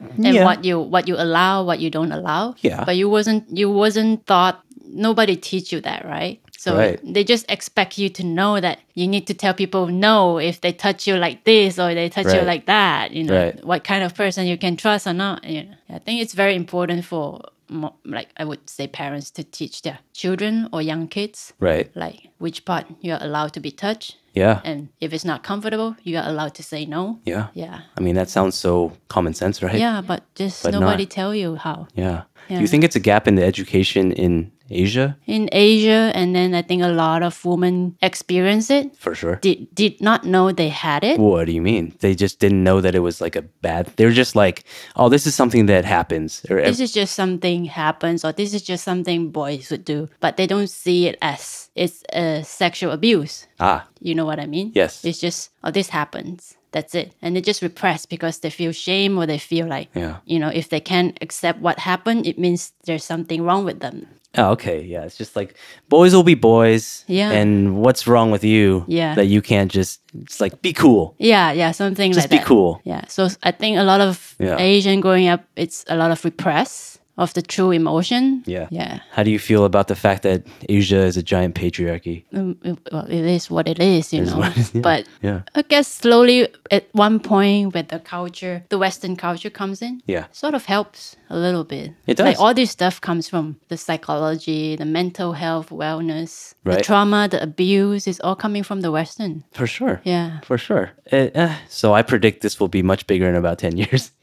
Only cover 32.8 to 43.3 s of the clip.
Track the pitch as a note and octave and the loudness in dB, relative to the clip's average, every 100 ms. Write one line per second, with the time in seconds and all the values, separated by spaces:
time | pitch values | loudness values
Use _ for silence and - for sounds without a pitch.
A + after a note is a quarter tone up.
32.8 | E3 A#2 G#2+ G#2 A#2+ G2 F2+ F#2+ F#2 F#2+ | 4 2 4 4 4 4 4 0 0 0
33.8 | G2 G2 F#2 - F2+ E2+ F#2 _ - F2+ | 2 2 0 2 2 0 -2 _ -8 -2
34.8 | G2 B2 C#3 C#3+ - G#3+ G#3+ G3 G#3 A3 | 0 0 -2 -4 -4 -2 0 4 6 6
35.8 | A3 A3 A3 F#3 F3+ F3+ F#3 F3 F3 F3+ | 4 4 2 0 0 2 2 0 0 0
36.8 | F3 E3+ D#3+ E3 E3+ - F3+ F3 F3+ F3+ | 2 2 2 0 -2 -4 -2 0 2 0
37.8 | F3+ - F#3+ - - F3+ F#3 G#3+ A3 C#4 | -2 -2 -4 -2 -2 0 2 0 2 0
38.8 | C#4 - - - E2+ - G3 - - - | 0 -8 -8 -4 -4 0 0 0 -4 -2
39.8 | G#3 - G#3 A3+ F3+ F#3 F#3+ F3 D#3 D3 | -2 0 0 0 2 2 2 2 -2 -2
40.8 | D#3+ D3 G#3 D#4+ G#2+ E2+ E2 E2 F2+ A2 | -4 0 0 4 4 4 0 0 0 0
41.8 | E2 - G2 F#2 G2 - G2+ F#2+ F#2 F#2+ | -2 -2 0 2 -2 2 2 4 4 4
42.8 | F#2 F2+ F2 E2 E2+ | 2 2 0 -2 -6